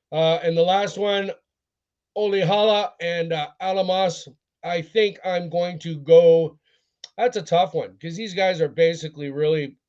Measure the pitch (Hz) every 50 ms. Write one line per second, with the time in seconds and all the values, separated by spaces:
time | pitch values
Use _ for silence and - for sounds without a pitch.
0 | _ - 139 160 160 160 165 170 170 170 165 165 170 180 190 196 202 175 - 190
1 | 202 208 202 196 196 190 - - _ _ _ _ _ _ _ _ _ _ _ _
2 | _ _ - 208 208 202 196 196 180 165 202 208 214 220 208 208 202 - - -
3 | 170 170 170 170 165 165 165 151 147 - - - 185 190 190 190 185 185 185 190
4 | 190 175 160 - - 135 - _ _ _ _ _ - 170 175 170 160 - - 220
5 | 214 202 170 - - 185 180 175 175 160 165 175 175 180 175 156 - 170 160 143
6 | 139 156 165 170 175 165 165 165 165 151 - _ _ _ _ _ _ _ _ _
7 | - - - 202 233 247 247 208 156 - 170 170 190 180 - 156 113 95 92 _
8 | 156 165 165 202 226 208 175 196 190 185 185 160 160 143 - 160 165 165 170 160
9 | 160 156 - 151 147 143 135 147 151 151 160 156 143 139 - _ _